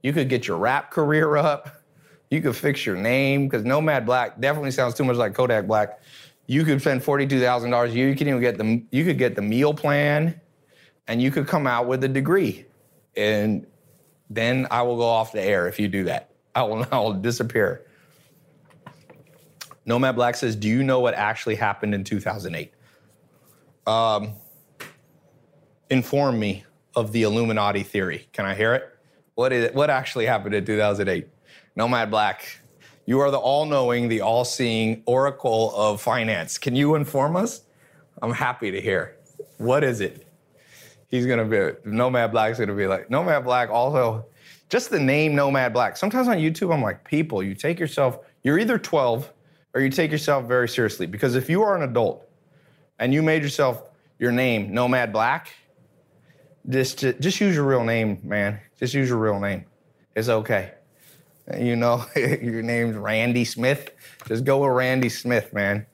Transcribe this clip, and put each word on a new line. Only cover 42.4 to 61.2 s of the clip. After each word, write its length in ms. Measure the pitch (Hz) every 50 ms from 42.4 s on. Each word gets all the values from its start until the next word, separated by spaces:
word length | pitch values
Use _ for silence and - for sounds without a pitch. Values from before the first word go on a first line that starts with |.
| 107 110 117 117
gonna 160 | 120 101 101
be 140 | 101 101 92
like, 240 | 95 92 - -
Nomad 320 | 120 143 175 180 156 143 123
Black 260 | 123 123 123 123 107
also, 560 | 107 117 123 131 147 135 127 113 110 113 110 - _ _ - - - - _ _
just 200 | - 240 247 -
the 100 | - 175
name 360 | 143 131 139 147 156 156 147
Nomad 360 | 143 143 135 135 135 127 123
Black. 260 | 110 123 120 101 - -
Sometimes 300 | - 202 208 254 254 240
on 100 | 233 175
YouTube, 360 | 156 156 160 - - 180 165
I'm 80 | 151
like, 220 | 123 104 - - _
"People, 400 | - - 147 165 160 113 98 95
you 100 | 98 98
take 260 | - - 147 170 170
yourself, 380 | 170 139 - - 139 127 120 - - - _ _ _
you're 140 | 131 147 175
either 220 | 226 220 247 208
twelve 520 | - - - 151 135 120 113 123 139 - - _ _ _ _ _ _ _ _
or 60 | 131
you 100 | 135 135
take 180 | 135 - 165 151
yourself 340 | 151 151 147 - 147 135 123
very 220 | 117 123 123 120 117
seriously." 380 | - - 117 107 - - 92
Because 300 | 85 92 104 - 131 120
if 120 | 131 123 -
you 140 | 160 190
are 140 | 220 208 196
an 80 | 175 151
adult 440 | 131 117 120 113 95 - - - _ _ _ _ _ _ _ _ _ _ _ _ _ _ _
and 160 | 113 127 135
you 80 | 151
made 220 | 156 156 156 160 147
yourself 400 | 143 135 - 143 131 120 - - - _ _ _ _ _ _
your 140 | 113 123
name, 420 | 120 123 131 127 117 110 101 101 104
Nomad 400 | 120 123 123 127 127 120 110 104
Black, 400 | 107 110 120 139 170 - - - - _ _ _ _ _ _ _ _ _ _ _ _ _ _ _ _ - _ _ _ _ -
just, 300 | 123 131 127 131 - -
just 420 | 139 131 123 - 131 180 185 -
use 160 | 214 202 180
your 100 | 151 143
real 180 | 135 135 123 117
name, 360 | 113 113 113 110 107 101 92 -
man. 360 | 73 98 104 101 101 107 104 - _ _ _
Just 160 | 123 123 127
use 140 | 139 135 127
your 100 | 123 113
real 200 | 110 107 101 101
name. 260 | 101 101 98 92 85 - _ _ _ _ _ _ _ _ _
It's 120 | 110 110 123
okay. 460 | 117 110 107 110 117 98 92 92 - - _ _ _ _ - - - _